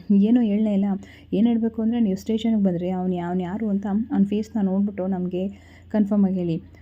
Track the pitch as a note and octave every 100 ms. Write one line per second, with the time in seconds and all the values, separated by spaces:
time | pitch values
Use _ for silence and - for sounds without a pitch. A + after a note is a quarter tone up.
0 | - G3+ G#3 B3 A3+ G#3 G#3+ G3 G3+ F#3+
1 | - - - F3+ A#3 A#3 A3+ A3+ A3 A#3+
2 | G#3+ F#3+ - A3 A3+ A3 G3 F3 F3 F#3
3 | F3+ F3+ F3 F#3 F3 F#3+ A3 G3 G#3 G3+
4 | A#3+ G3+ G3 G#3 G#3+ A3+ G3 F#3+ G3+ G3+
5 | F#3 F3+ F3+ F3+ G3 - - - - A3
6 | G3+ G#3 F#3+ F#3 F3 E3 - -